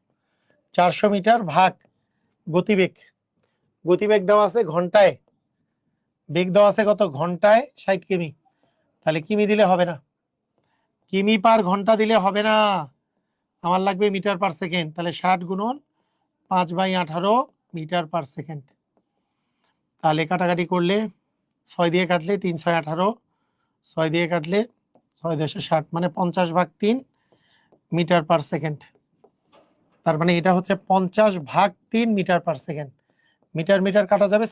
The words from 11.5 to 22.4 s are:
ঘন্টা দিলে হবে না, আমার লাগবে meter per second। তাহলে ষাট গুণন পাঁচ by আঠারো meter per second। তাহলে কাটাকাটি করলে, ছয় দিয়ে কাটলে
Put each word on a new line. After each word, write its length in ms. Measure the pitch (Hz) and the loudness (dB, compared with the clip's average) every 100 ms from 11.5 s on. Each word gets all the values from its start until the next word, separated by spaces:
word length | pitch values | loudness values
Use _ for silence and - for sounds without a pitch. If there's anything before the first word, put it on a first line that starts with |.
| 226 180 | 2 2
ঘন্টা 220 | 196 196 220 | 0 2 2
দিলে 160 | 214 226 | 2 2
হবে 180 | 190 202 214 | 2 0 0
না, 80 | 214 208 185 143 _ _ _ _ _ _ _ 170 | 2 2 0 -6 _ _ _ _ _ _ _ -2
আমার 140 | 185 196 | 0 0
লাগবে 200 | 185 208 | 0 -2
meter 220 | 190 208 185 | -2 -4 -2
per 100 | 190 156 | -4 -4
second। 280 | 185 180 160 | -6 -4 -6
তাহলে 180 | 160 170 165 | -6 -8 -4
ষাট 200 | 180 185 175 | -2 -2 -2
গুণন 280 | 190 220 285 _ _ _ _ _ _ - | -6 -6 -8 _ _ _ _ _ _ -4
পাঁচ 180 | 185 170 175 | -2 -2 -2
by 120 | 190 185 | -2 -2
আঠারো 320 | 156 165 196 240 294 _ _ 170 | -4 -2 0 0 0 _ _ -12
meter 280 | 156 175 156 | -6 -4 -4
per 120 | 170 139 | -6 -8
second। 300 | - 139 151 131 _ _ _ _ _ _ _ _ _ _ _ _ _ | -12 -14 -14 -18 _ _ _ _ _ _ _ _ _ _ _ _ _
তাহলে 200 | 160 156 156 | -2 0 -2
কাটাকাটি 340 | 180 180 175 170 | -2 -2 -2 -2
করলে, 240 | 180 175 208 214 - _ _ _ _ _ | -2 0 -2 -4 -10 _ _ _ _ _
ছয় 200 | - 170 | -2 0
দিয়ে 100 | 180 175 | 0 0
কাটলে 240 | 175 160 202 | -2 -2 -4